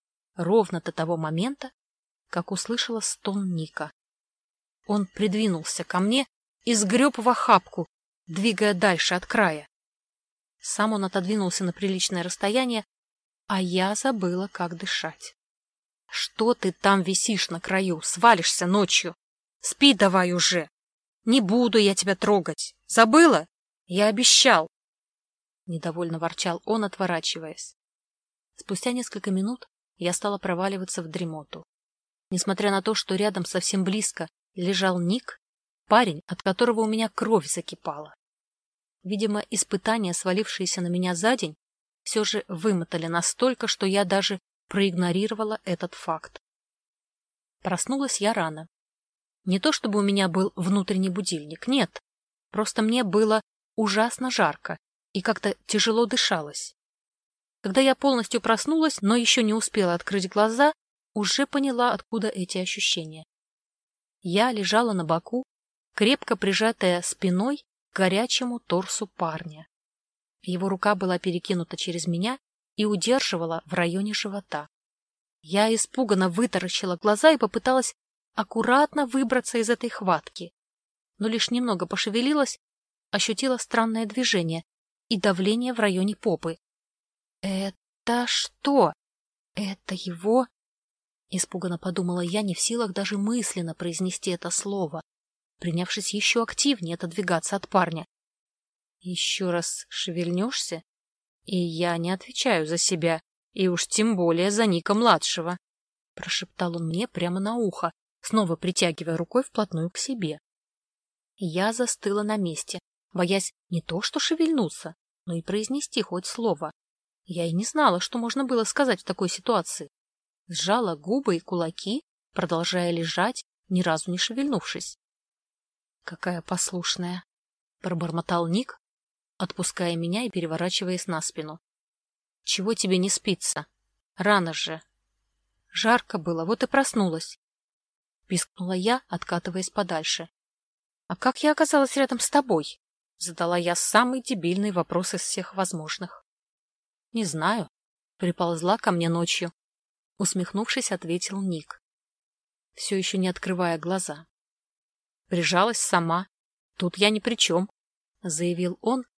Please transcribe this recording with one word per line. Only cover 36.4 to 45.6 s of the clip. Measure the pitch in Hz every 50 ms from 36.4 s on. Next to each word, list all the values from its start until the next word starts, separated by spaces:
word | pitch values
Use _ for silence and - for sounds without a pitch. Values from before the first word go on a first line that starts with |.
которого | - 196 185 - 247 233 233 214
у | 220 214
меня | 214 220 226 220
кровь | - - - 220 220 196 - -
закипала. | - 175 - - - - - 170 147 147 151 - - _ _ _ _ _ _ _ _ _ _ _ _ _ _ _ _ _ -
Видимо, | 180 208 202 214 214 208 208 - -
испытания, | - 208 - - - 190 - - 220 233 208 180 175
свалившиеся | - - 185 180 190 214 - - - 190 175 - -
на | 175 175
меня | 175 180 180 180 180
за | 165 185 220 262 254
день, | - 156 156 - _ _ _ _ _ _ _ _ _
всё | - - 214 214
же | - - 214 - -
вымотали | 196 165 165 220 196 175 165 - - 170 160 165
настолько, | 165 170 175 - - - - 262 254 - - 214
что | - - 202
я | 190 190 202 202
даже | 180 196 196 190 - 202 185 - _ _ _ _ -
проигнорировала | - 196 196 196 170 170 180 175 170 185 202 220 220 208 220 214 214 -